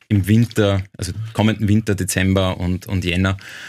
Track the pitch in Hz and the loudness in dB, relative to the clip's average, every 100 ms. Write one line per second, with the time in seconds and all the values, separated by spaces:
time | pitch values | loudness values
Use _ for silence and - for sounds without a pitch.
0 | - 104 87 110 117 - 101 98 98 - | -2 0 4 4 2 2 2 0 -4 -10
1 | 98 101 110 - 107 107 104 107 107 95 | -8 -8 -8 0 0 2 2 2 2 -2
2 | 92 95 95 95 92 92 90 90 - 95 | -2 0 2 2 2 -2 -4 -4 -4 -4
3 | 87 87 95 98 - - | -2 0 0 -2 -8 -18